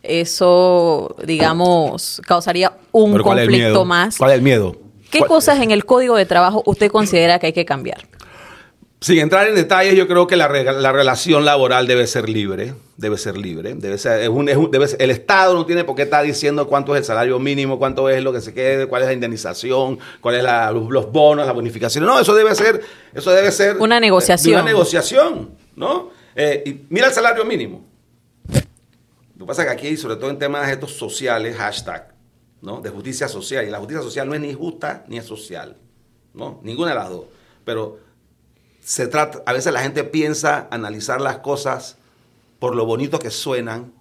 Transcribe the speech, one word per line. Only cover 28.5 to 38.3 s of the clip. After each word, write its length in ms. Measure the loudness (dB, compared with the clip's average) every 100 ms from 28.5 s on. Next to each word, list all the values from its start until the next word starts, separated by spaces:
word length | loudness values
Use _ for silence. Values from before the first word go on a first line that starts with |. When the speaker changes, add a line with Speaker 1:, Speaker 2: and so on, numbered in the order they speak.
| -4 -4 _ _ _ _ _ _ _
Speaker 2:
Lo 80 |
que 20 | -10
pasa 160 | -4
es 60 | -4
que 60 |
aquí, 220 | -4 -6 -8
sobre 180 | -8 -8
todo 140 | -8
en 80 | -6
temas 320 | -6 -4 -6
estos 220 | -6 -10
sociales, 640 | -12 -12 -8 -4 -4 -4 -8
hashtag, 580 | -8 -8 -12 -16 -18 _ _ _ _ _
¿no? 180 | -18 -14
De 80 | -14
justicia 400 | -14 -14 -10 -8
social, 380 | -10 -8 -8 -8
y 20 |
la 80 | -10
justicia 240 | -12 -12
social 240 | -10 -10 -8
no 80 |
es 60 | -8
ni 140 | -10
justa 500 | -10 -12 -10 -12 -12 -14
ni 120 | -16
es 80 | -14
social, 500 | -18 -16 -18 -18 -20 _ _ _ _ _
¿no? 280 | -18 -16 -16
Ninguna 260 | -14 -6 -6
de 60 | -6
las 140 | -8
dos. 140 | -14 -18 _ _ _
Pero 340 | -10 -8 -8 -14 _ _ _